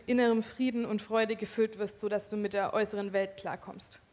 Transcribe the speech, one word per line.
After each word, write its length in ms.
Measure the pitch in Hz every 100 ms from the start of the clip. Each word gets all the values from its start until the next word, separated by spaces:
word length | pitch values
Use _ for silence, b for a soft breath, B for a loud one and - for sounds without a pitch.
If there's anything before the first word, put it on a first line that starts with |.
| -
innerem 340 | 247 240 226
Frieden 440 | 220 - 254 233 233
und 180 | 214
Freude 320 | - 220 220 220
gefüllt 420 | 208 - 220 214
wirst, 220 | 202 -
so 100 | 208
dass 220 | 208 -
du 40 | 214
mit 160 | 202 202
der 180 | 190
äußeren 400 | 214 208 208 202
Welt 240 | 196 190 -
klarkommst. 600 | - - - 185 - - _